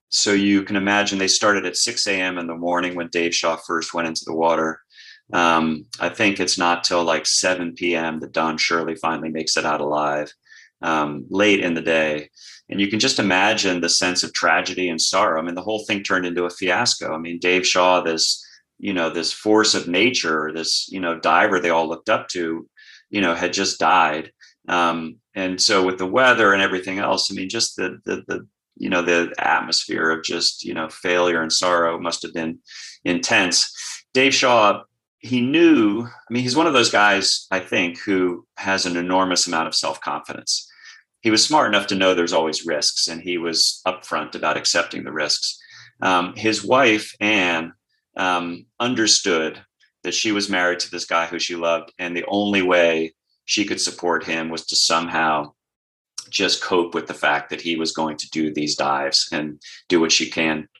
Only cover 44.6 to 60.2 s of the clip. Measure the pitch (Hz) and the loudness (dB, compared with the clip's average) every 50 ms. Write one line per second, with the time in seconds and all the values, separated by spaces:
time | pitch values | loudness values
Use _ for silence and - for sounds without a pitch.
44.6 | - - - 85 82 - - - - - 78 78 76 73 - - - - - - | -2 0 0 0 0 -2 -6 -10 -10 -8 -4 -4 -2 -2 -2 -2 -2 -6 -8 -8
45.6 | - - - - - - _ - - 92 92 87 90 92 - - 107 110 104 - | -16 -20 -20 -20 -20 -20 _ -4 -2 0 2 2 0 -2 -6 -2 0 0 0 0
46.6 | 101 104 127 113 - 113 107 104 - - - - 104 107 107 101 90 87 85 82 | 2 2 4 6 6 4 4 2 -2 -8 -8 -2 0 0 2 2 0 0 -2 -4
47.6 | 82 82 - _ _ _ _ _ _ _ - - 95 92 90 87 87 87 87 90 | -6 -8 -14 _ _ _ _ _ _ _ -6 -4 -2 0 0 0 -2 -4 -10 -12
48.6 | - _ _ - 120 123 127 117 110 - - - - 98 85 80 78 78 - - | -14 _ _ -4 -2 -2 0 2 4 4 4 2 2 0 0 0 0 -4 -8 -10
49.6 | - _ _ _ _ _ _ _ - 92 - - - 110 101 101 101 98 95 90 | -20 _ _ _ _ _ _ _ -8 -6 -4 -2 -2 0 0 0 -2 -2 0 0
50.6 | 90 90 87 - - - 90 87 - - 87 85 82 82 85 80 - - 87 85 | 0 0 0 -2 -4 -8 -8 -10 -6 -2 0 0 0 -2 -4 -6 -6 -4 -4 -2
51.6 | 85 85 85 - - - _ - 90 87 87 87 82 - 98 101 104 101 101 98 | 0 0 0 0 -4 -8 _ -10 -8 -6 -6 -6 -4 -2 -2 0 0 2 2 2
52.6 | 92 90 90 87 85 85 82 80 80 80 _ _ _ _ _ _ - - - 107 | 2 4 4 6 6 4 4 2 -2 -4 _ _ _ _ _ _ -6 -4 -2 0
53.6 | 98 98 90 - - 90 87 - 87 85 82 80 78 82 80 82 80 80 80 78 | 0 -2 -2 -4 -4 -6 -6 -4 -2 0 0 0 -2 -4 -6 -4 -4 -6 -8 -8
54.6 | - - - - - - 82 82 85 85 - - - - - - - - _ _ | -8 -2 0 0 2 2 2 0 0 -2 -2 0 0 0 0 -2 -4 -8 _ _
55.6 | _ _ _ _ _ _ _ _ _ _ - - - - - - 98 90 - - | _ _ _ _ _ _ _ _ _ _ -18 -18 -16 -8 -2 0 0 0 0 -2
56.6 | - - 95 87 85 - - 82 - - 80 - 78 80 80 76 - - 78 - | 0 0 0 0 0 0 -2 -6 -6 -6 -8 -2 0 0 0 0 -2 -6 -10 -8
57.6 | - 85 82 80 80 80 - 82 80 78 76 - - - - 78 78 78 73 76 | -4 -4 -4 -2 -2 -4 -2 -2 -4 -4 -4 -8 -10 -8 -4 -2 -2 -2 -2 -2
58.6 | 76 73 - - 69 71 69 69 71 76 - - - - 85 76 76 76 73 - | -2 -2 -2 -2 0 0 0 -2 -2 0 0 0 0 0 -4 -6 -6 -6 -10 -12
59.6 | - - - - _ - 90 82 82 82 - - | -18 -20 -20 -16 _ 2 4 4 4 4 2 0